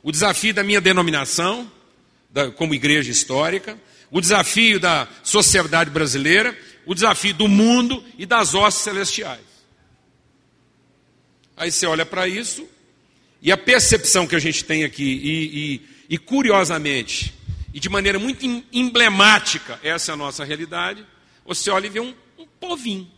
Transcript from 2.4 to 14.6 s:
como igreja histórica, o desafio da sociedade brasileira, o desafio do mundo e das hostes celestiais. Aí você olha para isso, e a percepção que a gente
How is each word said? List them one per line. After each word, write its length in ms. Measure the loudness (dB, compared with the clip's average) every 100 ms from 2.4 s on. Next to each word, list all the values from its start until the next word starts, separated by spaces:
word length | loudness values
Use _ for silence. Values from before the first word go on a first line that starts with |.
| -4
como 220 | -2 -2
igreja 380 | 0 2 0 0
histórica, 640 | -2 -2 -2 -2 -4 -8 -18 _ _ _
o 80 | -2
desafio 580 | 2 2 2 2 2 4
da 300 | 2 0 -4 -10
sociedade 680 | -2 2 4 2 2 0 0
brasileira, 680 | 0 -2 0 2 2 2 -6 -20 -20 -8
o 80 |
desafio 400 | 0 2 2 -2
do 140 | 2 4
mundo 560 | 6 6 4 2 -4 -10 -14
e 80 | -2
das 280 | 0 2
hostes 300 | 2 2 0
celestiais. 560 | -4 -4 -4 -6 -8 -12 -18 _ _ _ _ _ _ _ _ _ _ _ _ _ _ _ _ _ _ _ _ -10
Aí 160 | -4
você 140 | -2 0
olha 200 | 0 -2
para 220 | -2 -4
isso, 400 | -4 -8 -10 -14 _ _ _ _ _ _ _
e 100 | 0
a 60 | 2
percepção 720 | 4 4 4 2 2 0 2
que 80 | 0
a 40 |
gente 260 | 0 -4